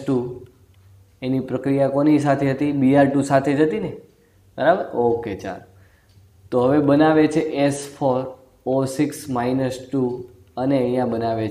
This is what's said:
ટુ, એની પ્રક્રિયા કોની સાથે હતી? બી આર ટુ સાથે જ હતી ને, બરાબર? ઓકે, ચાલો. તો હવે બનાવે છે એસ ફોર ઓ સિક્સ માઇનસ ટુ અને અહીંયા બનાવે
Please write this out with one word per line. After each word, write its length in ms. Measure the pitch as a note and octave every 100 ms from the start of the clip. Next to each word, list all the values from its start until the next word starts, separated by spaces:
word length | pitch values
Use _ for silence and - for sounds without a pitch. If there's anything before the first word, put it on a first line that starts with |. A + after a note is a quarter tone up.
| -
ટુ, 120 | B2 B2+ - - _ _ _ _ _ _ -
એની 240 | C3 C3 B2+
પ્રક્રિયા 420 | B2+ C#3 C#3 C3+ C#3
કોની 240 | D3+ D3 C#3+
સાથે 200 | C3+ C#3
હતી? 200 | C3 D3 C#3+
બી 140 | C3 C#3+
આર 80 | C#3
ટુ 100 | C#3 C#3
સાથે 220 | C3+ D3
જ 140 | C#3+ D#3
હતી 160 | G#3 E3+
ને, 80 | - - _ _ _ _ -
બરાબર? 260 | C#3+ G3 - A#2+ A#2+
ઓકે, 260 | A#2 G#2+ F#2+
ચાલો. 220 | G2 F2+ - _ _ _ _ _ _ _ -
તો 160 | B2 B2+
હવે 120 | D3+ C#3
બનાવે 360 | C#3+ D#3 D#3 D3+
છે 80 | D#3+ - C#3 C#3+
એસ 120 | C#3 - -
ફોર 240 | C#3 B2+ C3 - _ _ C3
ઓ 20 | C3+ C3 -
સિક્સ 260 | D3 - - B2
માઇનસ 420 | B2 C3 B2+ B2+ -
ટુ 160 | C#3 B2 - - - - A#2+
અને 140 | C3+ C#3
અહીંયા 340 | B2 B2+ A#2+
બનાવે 340 | A2+ A#2 A2+ G#2+